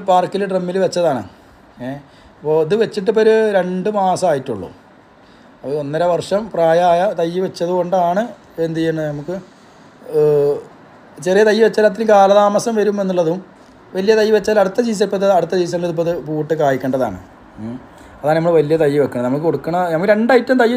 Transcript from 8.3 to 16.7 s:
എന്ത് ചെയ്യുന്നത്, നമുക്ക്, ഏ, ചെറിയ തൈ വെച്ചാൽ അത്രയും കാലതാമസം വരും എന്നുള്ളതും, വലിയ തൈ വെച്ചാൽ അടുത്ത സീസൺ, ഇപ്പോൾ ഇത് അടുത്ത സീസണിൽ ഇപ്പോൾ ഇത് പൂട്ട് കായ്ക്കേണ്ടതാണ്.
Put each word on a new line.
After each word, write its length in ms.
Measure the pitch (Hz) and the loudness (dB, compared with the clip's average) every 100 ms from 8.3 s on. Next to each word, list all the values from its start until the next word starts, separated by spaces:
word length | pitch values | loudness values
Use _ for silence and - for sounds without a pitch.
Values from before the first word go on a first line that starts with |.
| - - - 165 | -10 -16 -6 -4
എന്ത് 120 | 160 | -2
ചെയ്യുന്നത്, 280 | 165 160 151 | -2 -2 -6
നമുക്ക്, 240 | 147 147 190 - - - - - - - 151 | -8 -8 -10 -12 -20 -20 -20 -20 -20 -4 0
ഏ, 60 | 151 147 143 117 - - - - - - 160 | 2 4 2 -2 -8 -20 -20 -20 -20 -8 0
ചെറിയ 160 | 190 214 | 2 4
തൈ 100 | 214 220 | 4 2
വെച്ചാൽ 200 | 220 214 | 4 2
അത്രയും 200 | 196 220 | 2 4
കാലതാമസം 600 | 202 196 202 202 208 233 220 | 6 6 6 4 2 -2 0
വരും 160 | 202 202 | 0 -2
എന്നുള്ളതും, 360 | 190 175 165 185 - - - - - 185 | -2 0 0 -2 -8 -20 -20 -20 -10 -2
വലിയ 180 | 196 220 | 2 2
തൈ 80 | 214 214 | 2 2
വെച്ചാൽ 240 | 202 214 | 2 2
അടുത്ത 160 | 190 190 240 | 2 0 -2
സീസൺ, 180 | 202 202 | -2 -2
ഇപ്പോൾ 120 | 202 | 0
ഇത് 60 | 196 180 | 2 2
അടുത്ത 160 | 165 185 | 0 -2
സീസണിൽ 320 | 170 175 175 | -2 -4 -4
ഇപ്പോൾ 140 | 165 170 | -2 -2
ഇത് 60 | 170 147 | -4 -6
പൂട്ട് 260 | 151 151 160 | -6 -4 0
കായ്ക്കേണ്ടതാണ്. 580 | 143 | 0